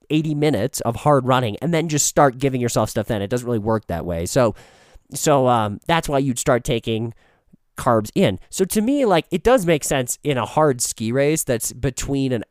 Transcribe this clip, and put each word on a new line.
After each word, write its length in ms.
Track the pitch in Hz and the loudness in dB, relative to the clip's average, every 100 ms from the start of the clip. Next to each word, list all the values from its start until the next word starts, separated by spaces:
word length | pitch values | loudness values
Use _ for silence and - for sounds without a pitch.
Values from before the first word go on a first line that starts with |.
| _ | _
eighty 260 | 156 160 147 | -2 0 0
minutes 440 | 151 123 117 - | 0 0 -2 -4
of 140 | - 117 | -4 -2
hard 320 | 151 143 127 | 2 2 4
running 300 | 127 123 104 | 2 0 -4
and 120 | 156 | -2
then 160 | 165 160 | -2 0
just 180 | 147 - | -2 0
start 300 | - 143 123 | 4 4 4
giving 240 | 139 127 | -2 0
yourself 280 | 120 127 107 | 0 0 -2
stuff 180 | - 104 | -2 -4
then. 140 | 110 | -4
It 80 | 98 | -2
doesn't 160 | 123 120 | -4 -2
really 140 | 117 | -2
work 280 | 104 110 - | 0 -2 -2
that 180 | 85 85 | -6 -4
way. 200 | 85 85 | -4 -2
So, 300 | 143 117 - - _ _ - _ | 2 2 0 -12 _ _ -20 _
so, 340 | 139 - 143 127 | -4 2 4 4
um, 340 | 123 107 101 - | 2 0 -4 -2
that's 220 | 165 160 | -2 0
why 120 | 139 | 0
you'd 200 | 139 120 | 0 -2
start 240 | - 123 | 0 0
taking 500 | 120 120 113 110 120 - _ _ _ _ _ - | 0 -4 -2 -4 -4 -10 _ _ _ _ _ -4
carbs 340 | - 117 107 - | 0 2 2 0
in. 240 | 175 92 - | 0 0 -8
So 160 | - 185 | -4 -2
to 160 | 220 | 0
me, 240 | 214 285 247 | 0 0 2
like, 200 | 175 - | 2 0
it 140 | - | 0
does 220 | 220 254 175 | 4 4 4
make 180 | 160 | 0
sense 340 | - 147 123 - | 0 -2 -2 -4
in 140 | - 131 | -2 -2
a 80 | 107 | 0
hard 340 | - 156 135 | 2 2 2
ski 300 | - - 110 | -4 -4 -2
race 320 | 127 143 160 | 0 0 0
that's 300 | - 117 - | -2 -4 -4
between 580 | - 135 123 - 139 135 | -6 -6 -4 -4 -2 0
an 120 | 123 - | -2 -4